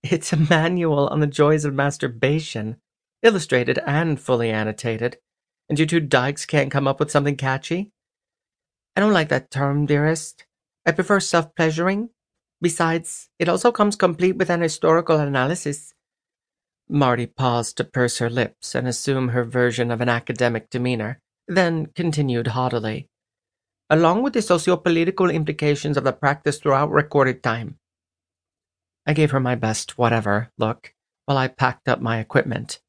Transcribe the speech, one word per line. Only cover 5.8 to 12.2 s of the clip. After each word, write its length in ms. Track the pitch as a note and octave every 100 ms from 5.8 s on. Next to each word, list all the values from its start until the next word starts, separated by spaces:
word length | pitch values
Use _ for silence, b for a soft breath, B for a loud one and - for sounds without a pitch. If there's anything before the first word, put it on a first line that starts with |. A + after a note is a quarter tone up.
| D#3+
two 120 | E3+
dykes 460 | D3 C3 C3 C#3+
can't 260 | - D3+ C#3
come 160 | C#3 C#3
up 120 | C#3
with 100 | D3+
something 280 | C#3+ C#3+ C#3
catchy?" 540 | C3+ C3+ - F3 G#3 _ _ _ _ _ _ _ _ _ _ -
"I 40 |
don't 100 | G#3
like 160 | F#3+ D3+
that 240 | C3+ -
term, 340 | C3+ C#3 C#3+
dearest. 600 | D3 D3 D3+ D#3+ - - _ _ _ _
I 80 | E3
prefer 260 | D#3 F3 G3+
self-pleasuring. 920 | - E3+ D#3 - D#3+ D#3 F3+ G3+ A#3 _